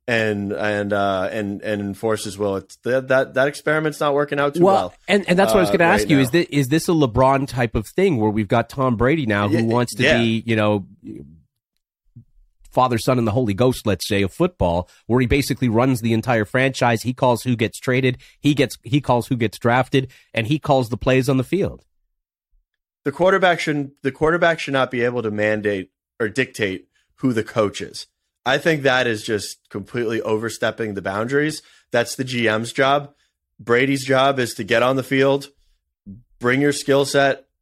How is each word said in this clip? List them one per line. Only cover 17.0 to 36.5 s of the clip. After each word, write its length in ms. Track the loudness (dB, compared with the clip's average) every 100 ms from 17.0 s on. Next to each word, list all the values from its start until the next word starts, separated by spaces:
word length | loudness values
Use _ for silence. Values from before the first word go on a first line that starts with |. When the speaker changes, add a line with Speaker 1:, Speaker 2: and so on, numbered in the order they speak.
Speaker 2:
He 100 | -2
calls 300 | 0 0 2
who 140 | -2 -2
gets 240 | -2 -2
traded, 380 | -2 0 0 -2 -10 _
he 160 | 0
gets, 240 | 2 0 -4
he 160 | -2 -2
calls 260 | 2 0 0
who 100 | -2
gets 220 | -2 -2
drafted, 500 | 0 2 2 -2 -2 -10 _
and 140 | -4 -2
he 140 | -2
calls 280 | 2 0 0
the 80 | -4
plays 320 | 0 2 2
on 80 | 0
the 60 |
field? 420 | 0 -2 -4 -8 _ _ _ _ _ _ _ _ _ _ _ _
Speaker 1:
The 60 | -8
quarterback 480 | 0 2 4 4 2
shouldn't, 420 | -2 -4 -6 -6
the 100 | -6
quarterback 480 | 0 0 2 2 0
should 120 | -2
not 200 | -2 0
be 80 | -2
able 200 | -2 -2
to 120 | -4
mandate 580 | 0 0 0 0 -2 -6 _ _ -6
or 80 | -4
dictate 580 | -2 -4 -4 -4 -4 -12 _ _ _
who 160 | -2
the 100 | -2
coach 380 | -2 0 -2 -2
is. 260 | -12 -14 -20 _ _ _ -2
I 100 | 0
think 260 | 0 0
that 260 | 2 2 0
is 160 | -4
just 440 | -4 -4 -6 -14 _
completely 540 | -14 -8 -6 -4 -4
overstepping 720 | -2 -2 -4 -4 -4 -4 -6
the 80 | -6
boundaries. 600 | -6 -4 -2 -2 -2 -6 -14 _ _
That's 240 | -2 0
the 80 | -4
G 240 | -6 0 0
M's 260 | 0 -2
job. 400 | 0 2 2 -2 _ _ _ _ -10
Brady's 460 | 0 2 2 0
job 340 | 0 2 2 2
is 160 | -4
to 80 | -6
get 220 | 0 2
on 100 | 2
the 80 | 0
field, 460 | 0 2 2 2 -4 _ _ _ _ _ -20 -20 _ _
bring 220 | -2